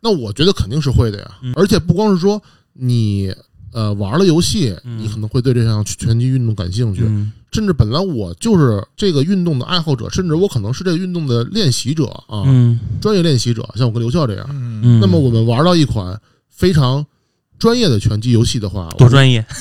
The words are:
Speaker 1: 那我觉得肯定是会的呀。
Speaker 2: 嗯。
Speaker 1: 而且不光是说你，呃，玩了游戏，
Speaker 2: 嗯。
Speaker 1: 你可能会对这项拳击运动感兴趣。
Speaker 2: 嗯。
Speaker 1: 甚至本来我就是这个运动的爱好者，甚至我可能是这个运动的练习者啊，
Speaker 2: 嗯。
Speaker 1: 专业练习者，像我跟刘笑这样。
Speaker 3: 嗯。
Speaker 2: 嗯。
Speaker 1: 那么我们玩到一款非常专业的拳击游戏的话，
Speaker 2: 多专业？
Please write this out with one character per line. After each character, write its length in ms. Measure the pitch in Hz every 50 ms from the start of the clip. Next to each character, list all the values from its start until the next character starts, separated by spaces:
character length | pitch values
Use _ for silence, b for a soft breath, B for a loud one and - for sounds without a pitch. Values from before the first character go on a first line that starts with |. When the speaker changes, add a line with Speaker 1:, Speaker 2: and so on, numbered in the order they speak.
| -
Speaker 1:
那 80 | 233
我 200 | 208 160 117 110
觉 140 | 110 - 151
得 80 | 185 190
肯 160 | - - 98
定 100 | 120 156
是 120 | 147 135
会 180 | 120 - 120 110
的 100 | 101 98
呀。 100 | 95 - - -
Speaker 2:
嗯。 100 | 127 123 123
Speaker 1:
而 100 | 123 190
且 140 | 208 226 175
不 120 | 156 175
光 220 | 165 175 214 214 196
是 80 | 175
说 180 | 160 196 208 214 b b b b b b _
你， 600 | - 131 123 123 120 113 104 101 98 98 95 - - - _ _ _ - -
呃， 200 | - 113 110 104 104
玩 240 | 101 104 95 110 160
了 60 | 196 190
游 120 | 151 165
戏， 380 | 180 - - 214 165 117 92 - -
Speaker 2:
嗯。 160 | 123 117 113
Speaker 1:
你 80 | 107 110
可 100 | 104 113
能 100 | 107 107
会 140 | - 131
对 140 | 120 135 123
这 80 | 120 117
项 200 | 113 110 107 107
拳 360 | - - - - - 113 117
击 80 | 120 131
运 180 | 131 131 123
动 80 | 117 107
感 180 | 101 92 90
兴 220 | 90 110 127 113 98
趣。 80 | 92 117
Speaker 2:
嗯。 280 | 110 107 104 104 107 - - _ _
Speaker 1:
甚 140 | - - 220
至 80 | 202 175
本 160 | 131 120 104
来 100 | 117 156
我 320 | 196 196 156 117 101 85 85
就 240 | - - 226 220 175
是 260 | 147 123 107 101 - - _
这 160 | - 214 196
个 120 | 165 143 139
运 200 | 165 202 190 175
动 140 | 170 151 123
的 80 | 120
爱 160 | - 175 180
好 140 | 160 160 143
者， 120 | 117 107 95
甚 160 | - - 185 175
至 80 | 151
我 120 | 165 190 202
可 120 | - 123
能 120 | 98 104
是 120 | 131 160 185
这 80 | 185
个 60 | 170 160
运 140 | 190 185
动 140 | 180 175 156
的 180 | 135 120 117 117
练 260 | - - 220 208 143
习 240 | 120 - - 117 165
者 100 | 156 143 107 - - - _
啊， 160 | 117 104 98
Speaker 2:
嗯。 340 | 135 135 127 123 120 117 117 - - - -
Speaker 1:
专 140 | - 208 220
业 80 | 190 165
练 160 | 170 143 117
习 160 | - 120 117
者， 120 | 113 - - -
像 120 | 104 131 120
我 40 |
跟 80 | 107 120
刘 120 | 117 117
笑 160 | 123 - 151 117
这 80 | 98
样。 100 | 101 101 135
Speaker 3:
嗯。 300 | 143 139 123 120 113 110 110
Speaker 2:
嗯。 160 | 120 120 113
Speaker 1:
那 80 | 107 -
么 120 | 180 165
我 120 | 139 127
们 120 | 117 113 113 113
玩 180 | 117 117 151
到 100 | 180 180
一 80 | 170 147
款 360 | - 120 110 92 90 92 107 - _ _ _ _ _ _
非 160 | - - 180
常 340 | 196 151 135 123 131 143 151 - _ _ _ _ _ _ _ _ _ _
专 180 | - 226 233 247
业 120 | 233 180
的 100 | 123 101
拳 220 | - - 110 104
击 100 | 107 123
游 140 | 120 110 117
戏 140 | - - 123
的 100 | 104 101
话， 180 | 90 98 87 82 - -
Speaker 2:
多 120 | 127 120
专 200 | 117 139 135 131
业？ 160 | 123 113 113 - - -